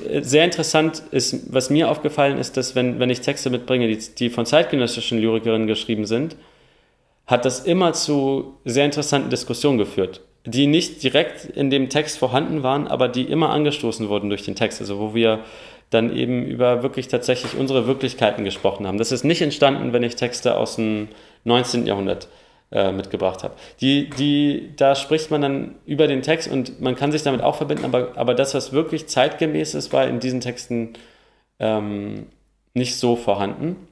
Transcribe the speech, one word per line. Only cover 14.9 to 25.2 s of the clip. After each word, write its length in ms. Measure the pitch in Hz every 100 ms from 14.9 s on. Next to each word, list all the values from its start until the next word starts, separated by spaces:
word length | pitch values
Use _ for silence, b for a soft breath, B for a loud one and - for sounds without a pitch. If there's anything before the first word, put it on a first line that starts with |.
| 101
wo 140 | 107 113
wir 240 | 113 110 110 B B B B
dann 240 | 117 117
eben 300 | 123 123 123 131
über 380 | 123 123 117
wirklich 240 | 135 139 127
tatsächlich 480 | 120 - 123 - -
unsere 320 | 135 131 117
Wirklichkeiten 560 | 135 127 - 107 104
gesprochen 420 | 98 - 98 - 98
haben. 120 | 98
Das 160 | 113
ist 100 | 127
nicht 180 | 147 165
entstanden, 520 | 156 - 139 139 127
wenn 100 | 120
ich 140 | 120 -
Texte 400 | 120 - 120 -
aus 180 | 110 -
dem 320 | 110 107 107 B B B 117
neunzehnten 420 | 120 123 120 110
Jahrhundert, 400 | 101 98 90 - b b b b
äh, 180 | 101 95
mitgebracht 500 | 95 92 - 92 92
habe. 100 | 98 - B B
Die, 300 | 131 143 147
die, 640 | 127 143 143 147 139 - -
da 180 | 139 139
spricht 360 | - 160